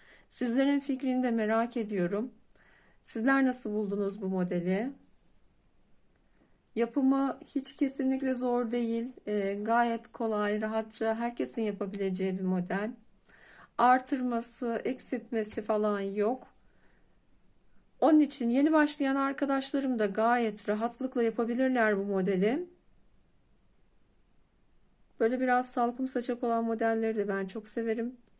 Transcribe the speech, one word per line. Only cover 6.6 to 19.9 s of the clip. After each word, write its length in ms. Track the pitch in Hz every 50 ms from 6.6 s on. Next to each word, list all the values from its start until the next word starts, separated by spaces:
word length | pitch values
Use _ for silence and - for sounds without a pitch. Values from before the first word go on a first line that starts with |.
| _ _ -
Yapımı 600 | 214 233 226 - 285 262 262 277 269 277 262 262 - - - -
hiç 200 | 269 262 - -
kesinlikle 580 | - 285 262 - - 262 262 262 262 269 262 254
zor 380 | 240 254 247 240 247 240 220
değil. 420 | 240 240 233 226 233 233 233 262 - - -
Ee, 320 | 214 208 208 196 196 202 202 208
gayet 440 | 226 226 240 240 233 226 226 -
kolay, 540 | - - - 233 220 214 208 208 202 214 214
rahatça 540 | 220 214 220 220 220 220 - - 220 226 220
herkesin 460 | 226 233 240 240 - 254 247 - 233
yapabileceği 760 | 220 208 190 185 208 190 202 202 196 190 185 180 185 190 185 190
bir 40 | 185
model. 480 | 185 185 180 175 - 190 196 208 233 262 - - - - _ _ _ - - - - - - - - _
Artırması, 1040 | - - - - 262 262 - 285 254 254 247 233 233 233 - - - 196 - 233 - -
eksiltmesi 800 | 247 262 - - - 254 226 - - 240 220 214 - - 220
falan 380 | 208 - 214 208 214 214 202 196
yok. 480 | 196 196 196 208 202 226 262 - - - _ _ - _ _ _ - - _ _ _ _ _ _ _ _ - _ _ - _ _ _ - - - - _ _ -
Onun 200 | 240 311 311 302
için 300 | 294 - - - 240 233
yeni 240 | 240 269 285 311 320
başlayan 420 | 302 294 294 - - 277 269 269
arkadaşlarım 840 | 277 277 277 277 - 285 277 277 269 269 - - 277 277 262